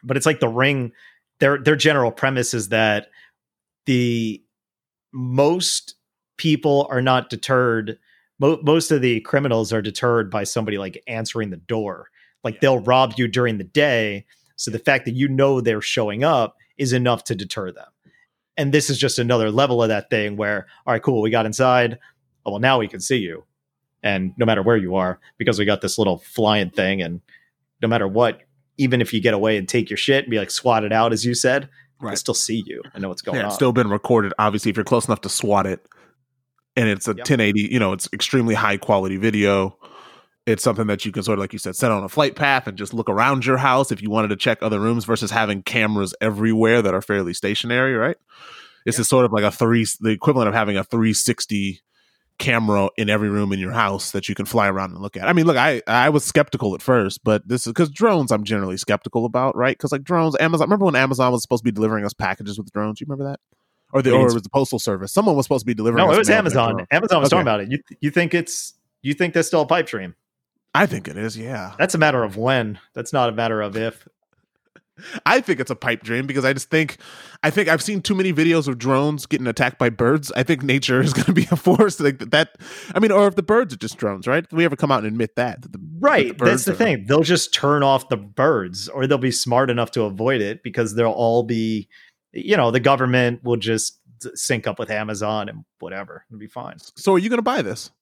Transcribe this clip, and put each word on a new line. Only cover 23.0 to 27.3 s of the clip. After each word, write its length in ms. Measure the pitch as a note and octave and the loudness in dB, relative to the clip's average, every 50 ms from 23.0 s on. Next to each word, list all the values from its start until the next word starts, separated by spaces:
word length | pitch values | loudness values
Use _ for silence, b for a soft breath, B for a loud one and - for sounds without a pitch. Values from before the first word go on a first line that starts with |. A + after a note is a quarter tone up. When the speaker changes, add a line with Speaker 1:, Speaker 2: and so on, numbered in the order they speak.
Speaker 1:
see 180 | F#2 - C3+ B2+ | -4 -2 -2 -2
you." 260 | G2+ F2 E2 E2 - _ _ _ _ _ _ _ _ _ _ _ - | -2 -4 -10 -12 -16 _ _ _ _ _ _ _ _ _ _ _ -4
and 300 | G#2+ G2+ F#2+ F#2 F#2 - | -2 -2 -2 -2 -4 -2
no 100 | - A#2+ | -2 0
matter 160 | A2+ A2 G2+ F#2+ | 2 2 2 2
where 140 | A2 A#2 | 2 2
you 180 | A2+ F#2+ F2+ F2+ | 2 0 0 -2
are, 240 | F#2+ F#2 F2+ F#2 - b b b | -2 -2 -2 -4 -8 b b b
because 220 | _ A2+ - A2+ F#2+ | _ -4 -2 0 0
we 60 | G#2 | 0
got 160 | G2 G#2 G2 | 0 0 0
this 180 | - F#2+ - - | -2 -6 -2 0
little 200 | A2 G2 F2+ E2 | 0 0 0 -2
flying 520 | - - - - A2+ G#2+ G#2+ G#2 G2 F2+ | -6 -12 -4 0 2 2 2 2 0 -2
thing, 320 | _ - G2 F#2+ G2 F#2+ F2+ | _ -2 -2 0 0 -2 -4
and 180 | E2 E2+ F2 _ b | -6 -8 -10 _ b